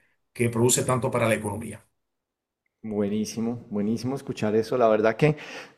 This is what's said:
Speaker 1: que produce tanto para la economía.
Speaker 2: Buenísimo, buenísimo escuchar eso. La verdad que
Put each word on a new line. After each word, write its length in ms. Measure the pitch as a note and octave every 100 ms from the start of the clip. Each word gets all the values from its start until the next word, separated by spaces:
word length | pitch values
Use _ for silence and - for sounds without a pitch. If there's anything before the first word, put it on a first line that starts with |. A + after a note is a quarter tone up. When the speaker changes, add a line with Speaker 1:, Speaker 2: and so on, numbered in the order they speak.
| _ _ _
Speaker 1:
que 180 | - A#2
produce 340 | A#2 B2 B2+
tanto 260 | B2+ B2+ A#2+
para 180 | A#2 A2+
la 60 |
economía. 500 | G#2+ G#2 G2+ - - _ _ _ _ _ _ _ _ _ _
Speaker 2:
Buenísimo, 840 | - G3+ G2+ G#2+ G#2 - A2+ A#2+ -
buenísimo 460 | G#2 G#2 A2+ B2 C#3
escuchar 400 | - A#2+ D3 G#2+
eso. 220 | A2 B2+
La 100 | A2+
verdad 300 | G#2+ A2 A2+
que 180 | D3 D3 - - -